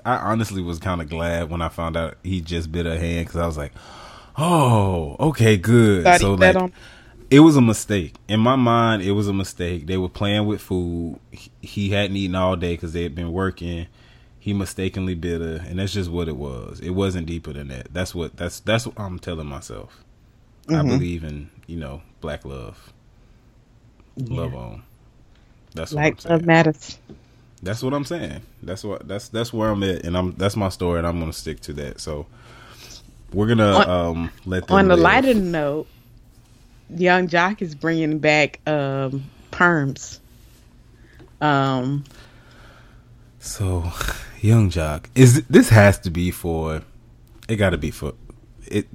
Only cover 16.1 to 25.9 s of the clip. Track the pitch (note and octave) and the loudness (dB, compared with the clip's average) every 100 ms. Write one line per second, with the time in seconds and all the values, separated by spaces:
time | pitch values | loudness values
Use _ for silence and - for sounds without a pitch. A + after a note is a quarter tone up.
16.1 | F2 E2 C#2 C#2+ B1 - - F2+ F#2 G2 | -4 -6 -6 -10 -12 -14 -12 -6 -2 -2
17.1 | F2+ E2 E2+ D#2+ C#2+ C#2 C2 - D#2+ F#2 | -2 -6 -8 -10 -12 -12 -14 -12 -8 -6
18.1 | F2 D#2+ - F2 - - A2+ A2+ - G2+ | -6 -10 -8 -10 -8 -2 -2 -2 -10 -10
19.1 | F2 - E2 D2 C2+ - G#1 G1+ - _ | -10 -10 -10 -10 -12 -14 -16 -18 -20 _
20.1 | _ _ _ _ _ - D#3 C#3+ B2+ F2 | _ _ _ _ _ -2 0 2 0 -2
21.1 | E2+ D#2+ D2 D2+ - - E2 C#2+ C#2 - | -6 -8 -12 -14 -20 -14 -12 -10 -14 -18
22.1 | - D#2 D2 C#2+ C2+ A#1 - - - _ | -14 -10 -10 -12 -14 -14 -18 -20 -20 _
23.1 | _ _ _ _ _ _ _ _ _ - | _ _ _ _ _ _ _ _ _ -20
24.1 | - B2 B2+ E2 B1+ A#1+ G#1+ - _ _ | -12 -8 -6 -6 -8 -14 -16 -20 _ _
25.1 | _ - _ _ _ _ - D#2+ | _ -20 _ _ _ _ -12 -8